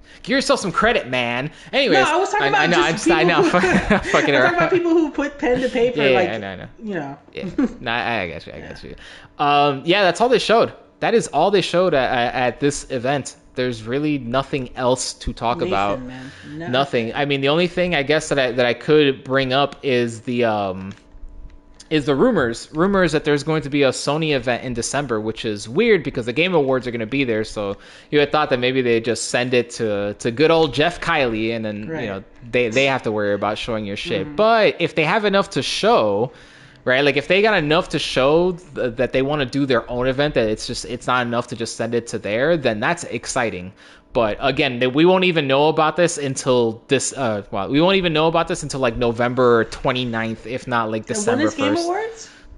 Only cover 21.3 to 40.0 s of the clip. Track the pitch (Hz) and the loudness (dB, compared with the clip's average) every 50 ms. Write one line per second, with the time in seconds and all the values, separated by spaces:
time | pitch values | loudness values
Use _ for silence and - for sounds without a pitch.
21.3 | - - - - - - _ - - - - - 160 156 131 151 139 131 202 262 | -16 -16 -18 -18 -18 -20 _ -20 -20 -16 -6 -2 -2 0 0 2 2 4 4 4
22.3 | 233 175 131 117 117 - - - - 156 175 196 202 190 180 160 151 147 - 151 | 4 2 0 0 -2 -6 -10 -8 -2 0 0 2 2 2 2 2 2 0 0 2
23.3 | 143 139 135 156 160 160 139 139 139 143 139 127 123 - - 151 143 156 165 156 | 0 0 0 -2 -2 -2 -2 -2 0 2 2 2 2 0 -2 -2 -2 0 0 0
24.3 | 147 131 113 127 120 110 - 131 120 117 113 - - 135 143 123 117 107 107 113 | 0 0 0 -2 -2 -2 -4 -6 -4 -4 -4 -2 -2 -2 -2 -2 -2 -2 -2 -4
25.3 | 110 - - 117 104 101 95 107 120 175 233 233 214 175 131 143 - 135 113 120 | -6 -4 -6 -6 -6 -6 -8 -4 0 2 4 4 4 2 2 -2 -6 -4 -4 -2
26.3 | 117 143 170 190 180 160 143 131 131 127 120 123 117 117 110 107 135 139 139 120 | 0 0 0 2 2 2 2 2 0 0 -2 -4 -6 -6 -4 -2 -2 -2 0 0
27.3 | 110 107 107 104 - 110 104 98 101 - - - - - - - - 147 147 143 | 0 -2 -2 -4 -6 -6 -6 -6 -6 -8 -12 -20 -20 -20 -8 0 2 2 2 2
28.3 | - 151 151 139 143 123 123 127 131 135 123 120 117 113 110 123 107 - - - | 2 0 0 2 0 0 0 0 2 2 2 2 2 2 2 0 -4 -4 -4 -4
29.3 | - 123 123 127 127 123 117 - - - 117 107 104 101 101 101 104 - - 123 | -2 -2 0 2 2 0 0 0 -4 -4 -4 -2 -2 -2 -4 -4 -6 -4 -6 -4
30.3 | 117 113 156 156 165 165 160 147 117 139 147 175 170 - - 170 170 156 135 120 | 0 2 4 4 4 4 2 2 2 0 0 0 0 -4 -4 -2 0 2 2 0
31.3 | 113 107 110 113 117 113 110 107 104 104 107 - 160 156 123 104 95 98 - - | 0 -2 -2 -2 -2 -4 -4 -6 -6 -8 -8 -8 -8 -8 -6 -6 -8 -8 -12 -16
32.3 | - - 127 117 120 127 123 113 110 135 139 135 135 127 - 120 107 107 104 101 | -20 -20 -10 -2 0 0 0 2 2 2 2 2 0 0 -2 -2 -2 0 0 0
33.3 | 101 101 104 104 110 - - - 113 110 107 98 101 - - 170 143 98 95 151 | 0 0 0 -2 -2 -4 -4 -6 -4 -4 -4 -6 -8 -8 -6 -4 -4 -4 -4 -4
34.3 | - - 214 220 233 226 208 - - - 170 151 - 170 156 156 190 226 208 208 | 0 2 4 4 4 4 4 2 2 0 -4 -2 0 0 0 2 0 2 2 2
35.3 | 196 196 196 - - 143 123 - - - - 214 240 180 113 104 101 101 117 135 | 2 2 0 0 -2 -4 -2 -2 -2 0 2 4 4 4 4 2 2 0 -2 -2
36.3 | - - - - - - - - - - - 131 127 131 143 143 127 143 135 - | -6 -14 -20 -20 -20 -20 -20 -20 -16 -6 -2 0 2 4 4 2 2 2 0 2
37.3 | 180 196 208 220 214 185 151 147 156 175 180 - - 147 - - - 135 127 139 | 2 4 4 4 2 2 2 2 2 2 0 0 -4 -4 -4 -2 0 2 4 4
38.3 | 156 170 175 185 175 165 - - 135 104 117 123 117 127 123 117 - 131 131 139 | 4 4 4 2 -2 -4 -10 -12 -6 -4 -4 -4 -2 -2 -2 0 0 0 0 0
39.3 | 151 151 135 120 - 139 143 135 127 113 - - 123 123 | 0 -2 -2 -2 -2 -2 0 2 2 0 0 -2 -4 -2